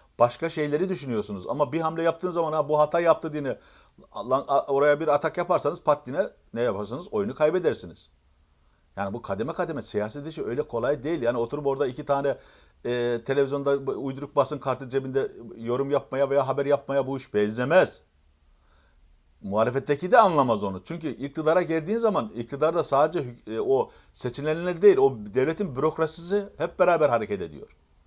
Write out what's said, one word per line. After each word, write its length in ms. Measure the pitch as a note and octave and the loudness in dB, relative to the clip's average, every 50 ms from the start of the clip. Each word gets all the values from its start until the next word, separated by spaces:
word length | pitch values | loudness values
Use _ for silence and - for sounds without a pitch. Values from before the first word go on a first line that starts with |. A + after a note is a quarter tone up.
| _ _ _ - | _ _ _ 2
başka 320 | A#2+ A#2+ - - E3 E3 | 2 2 2 -2 -8 -6
şeyleri 380 | - D#3+ D3+ D3 C#3+ D3+ F3+ F#3 | -4 -2 -2 0 0 0 0 -2
düşünüyorsunuz. 580 | F#3 B2+ C3+ C3+ A#2+ G#2+ G2+ - G#2 F#2+ F2+ - | -4 -4 -4 -4 -4 -4 -4 -4 -6 -8 -6 -4
Ama 240 | - C#3+ D3 C3 C3+ | -2 -2 -2 -2 -2
bir 80 | E3 | -2
hamle 220 | E3 D#3+ E3 E3 E3 | -2 -2 -2 0 0
yaptığınız 320 | E3 D#3+ D#3+ - F3+ E3 | 0 0 -2 -4 -4 -2
zaman, 180 | F3 E3 D#3 D3+ | -2 -2 -2 0
"Ha, 160 | D#3 D3 C#3 | -2 0 2
bu 100 | D3+ D3 | 2 2
hata 220 | D3+ D3+ - F3 | 2 4 2 2
yaptı." 320 | F3 E3+ D#3+ D#3+ - D#3+ D3 | 4 4 4 4 0 -6 -6
diye 260 | D3+ C#3+ C3+ A#2 - - - - - - _ _ - - - - | -4 -4 -4 -6 -6 -10 -20 -20 -20 -20 _ _ -20 -20 -14 -12
lan, 280 | G#2+ G#2 A#2+ C3 C#3 C#3 - | -8 -4 0 0 0 0 2
a-, 180 | C#3 C#3 - | 0 0 2
oraya 340 | - C#3+ C3+ C#3+ D3+ D3 D3 | 2 2 2 4 4 4 2
bir 80 | D#3+ D3+ | 2 2
atak 280 | C#3+ C#3+ - D#3+ - F3 | 2 2 2 -2 -2 -2
yaparsanız 440 | F3 D#3+ F3+ D#3 - D#3+ E3+ F3 - | -2 0 0 0 0 -2 -4 -2 0
pat 240 | - D3 C#3+ - | 0 0 0 0
diye 240 | B2 C3+ E3 G#3 G#3+ - _ _ _ - | -4 -2 -2 -2 -4 -6 _ _ _ -4
ne 60 | A#2 | -2
yaparsınız? 480 | A#2+ B2 G2+ G2 G#2+ G2 A#2 A2+ - - - | 0 0 0 -2 -4 -6 -8 -10 -8 -4 -2
Oyunu 220 | G#2+ G2 G#2 C3 | -2 -2 -2 0
kaybedersiniz. 760 | - D#3 D3+ E3 F#3 E3 D3+ A#2 - - E2+ - - - _ _ _ _ _ _ _ _ _ _ _ _ _ _ _ _ _ - | 2 2 2 2 2 2 0 0 -2 -4 -14 -16 -18 -20 _ _ _ _ _ _ _ _ _ _ _ _ _ _ _ _ _ -8
Yani 160 | - G2+ G2 G2 | -6 -6 -6 -6
bu 100 | A#2+ A#2+ | -8 -6
kademe 300 | - G2 F#2+ A2+ C#3+ D#3 | -6 -4 -4 -4 -4 -4
kademe 300 | - F3+ - D#3+ C3+ G#2 | -4 -4 -4 -6 -8 -8
siyaset 440 | - - - B2 B2 - C#3+ C#3+ | -6 -4 -4 -4 -4 -6 -10 -12
işi 180 | D#3+ D3+ D#3 - | -10 -10 -8 -6
öyle 180 | G#2 A#2+ B2 - | -4 -4 -4 -4
kolay 400 | - - A#2 A#2 C3 D3+ C3+ A#2+ | -4 -4 -2 -2 -2 -2 -2 -2
değil. 200 | D3+ E3+ D#3 B2+ | -4 -4 -2 0
Yani 160 | D3 D3+ D3+ | 0 0 0
oturup 280 | - - - C#3+ D3 | -2 -4 -4 -4 -2
orada 200 | C#3 C3+ C3+ C#3+ | -2 0 0 0
iki 180 | B2+ B2 C3 D3 | -2 -4 -4 -2
tane, 340 | - C#3+ C#3 C#3 C#3 C3 - - - - - _ _ _ _ - | -2 0 0 0 0 -2 -4 -6 -20 -20 -20 _ _ _ _ -6
e, 360 | A#2+ B2 B2 A#2+ A#2+ A#2+ A#2 A2+ | -4 -2 0 0 0 -2 -2 -2
televizyonda 520 | - C3+ C#3+ C#3 C3+ C#3 C#3 C#3 C#3 C#3 | 0 2 2 2 2 0 -2 0 2 0
uyduruk 600 | C#3 C#3 C3+ B2 - C3 C3+ C3+ C3 C#3+ - - | 0 0 -2 -4 -4 -4 -6 -6 -8 -10 -2 0
basın 220 | D3 C3+ - D3+ C#3 | 0 2 2 0 -4
kartı 300 | - C#3 B2+ A2+ C3+ B2+ | -2 -4 -4 -4 -4 -4
cebinde 440 | A#2+ C3+ C3 C3 C3 C3+ B2+ - - - A#2+ A2+ - | -4 -4 -2 -2 -2 -2 -2 -2 -6 -10 -16 -16 -14
yorum 340 | - A2+ A#2 A#2+ B2+ C#3 C#3 | -8 -4 -2 0 0 0 0
yapmaya 400 | C#3+ C3+ - - C3+ C3+ C#3 C3 | 0 0 0 -2 -2 0 0 2
veya 180 | C#3 C#3+ C3+ C3 | 2 2 2 2
haber 180 | C3 C#3 C#3+ | 0 0 2
yapmaya 400 | C#3 C#3+ C#3 - - C#3 C#3 B2+ | 2 2 0 0 0 0 0 0
bu 100 | B2+ C#3 | -2 -4
iş 180 | C3+ C3 - - | -6 -6 -2 0
benzemez. 680 | G#2 G#2 G#2+ G#2+ A#2 B2 C3 D#3+ F#3 E3 - - - _ _ _ _ _ _ _ _ _ _ _ _ _ _ _ _ _ _ _ _ _ _ _ _ _ _ _ _ - | 2 2 2 0 0 0 4 4 4 4 4 0 -8 _ _ _ _ _ _ _ _ _ _ _ _ _ _ _ _ _ _ _ _ _ _ _ _ _ _ _ _ -8
Muhalefetteki 680 | G2 G2 G#2+ A2+ B2 A#2+ C3+ C3 - D3 - F3+ F3+ | -4 0 2 2 2 0 -2 0 -2 -2 -2 0 4
de 80 | G#3 B3 | 6 8
anlamaz 440 | A3 F#3+ E3+ D3 C3+ B2 A2+ G#2 G2+ | 8 8 6 4 4 4 2 0 -2
onu. 200 | G2 F#2 F2+ - | -4 -6 -6 -10
Çünkü 240 | - E3 E3+ D#3 D#3 | -10 -10 -8 -8 -8
iktidara 540 | B2 - B2+ C#3+ C#3 D#3+ D#3 D3+ E3 F3+ F3 | -8 -6 -8 -8 -6 -2 2 2 4 4 2
geldiğin 360 | D3+ D#3+ D#3+ D#3 D#3+ G#3+ A#3 | 2 0 -2 -2 -2 -2 0
zaman 340 | A3+ A3 G3 D#3 A#2+ G#2 F#2+ | 2 2 2 0 -2 -4 -6
iktidarda 480 | A2+ A#2 - - C3+ D3 D#3+ E3+ F3 D3+ | -8 -8 -8 -4 0 0 2 2 0 0
sadece 400 | - C#3 C3+ D3+ D#3 E3 F3+ C#3 | 2 2 4 4 2 2 -2 -6
hük-, 260 | B2 A#2+ A#2 - A2 | -6 -10 -14 -12 -8
e, 120 | A2 A2+ | -4 -2
o 300 | - A#2+ C3+ C3 A2+ - - - - _ - | 0 2 2 2 2 -2 -6 -20 -20 _ -12
seçilenler 680 | - - B2 A#2+ - C#3 D#3 D#3 E3 E3+ F3+ F3+ E3 F#3 | -8 -8 -8 -6 -4 -4 -2 -2 -2 -2 -4 0 4 6
değil, 140 | G#3 F#3 | 6 8
o 200 | - C3+ C3+ C3 A2 G#2 G#2 G2 | 8 6 4 4 0 -10 -4 0
devletin 420 | B2 C3 D3 D#3+ - G#3 E3 B2+ | 0 0 0 0 -2 -4 -6 -2
bürokrasisi 720 | B2 C#3 D#3 D3+ - D#3+ D#3 - E3 E3 F3 F#3+ G#3 G3 G3+ - - | 0 0 0 0 0 -2 -4 -4 -6 -6 -2 -2 -2 -2 -4 -6 -6
hep 200 | G3 E3+ - - | -6 -2 0 2
beraber 300 | F#3 F3 F3 D#3+ D#3 C#3+ | 4 4 4 4 4 4
hareket 340 | A#2+ A2+ A2 F#2+ G2+ F#2 F2+ | 4 2 0 -2 -4 -6 -6
ediyor. 340 | E2 D2+ C#2 - - _ _ _ _ _ _ _ | -8 -10 -14 -18 -18 _ _ _ _ _ _ _